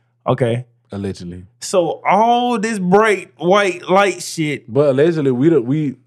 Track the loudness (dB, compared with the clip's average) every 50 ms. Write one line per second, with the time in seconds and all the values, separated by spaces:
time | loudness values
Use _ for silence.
0 | _ _ _ _ -6 -4 -2 -2 -2 -2 -2 -4 -8 _ _ _ _ -14 -12 -10
1 | -8 -8 -10 -10 -12 -14 -14 -16 -18 -20 _ -16 -10 -4 -2 -2 0 -2 -4 -4
2 | -2 0 2 2 2 2 2 0 0 -2 -2 -2 -2 -4 -4 -4 0 2 4 4
3 | 4 4 0 -2 -4 -10 _ -4 0 2 2 4 2 0 -2 -4 -2 0 2 2
4 | 2 2 0 -4 -8 -10 -6 -4 -4 -4 -4 -6 -8 -4 0 2 2 2 4 4
5 | 2 2 2 0 0 0 0 2 2 4 4 2 2 0 -2 -2 -2 -4 -6 -8
6 | _